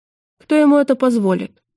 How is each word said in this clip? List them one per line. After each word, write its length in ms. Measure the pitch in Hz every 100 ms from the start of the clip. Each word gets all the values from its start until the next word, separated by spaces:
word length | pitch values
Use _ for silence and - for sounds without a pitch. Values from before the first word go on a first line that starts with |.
| _ _ _ _
"Кто 160 | _ 302
ему 220 | 294 294
это 180 | 277 262
позволит?" 640 | 254 233 196 180 185 - _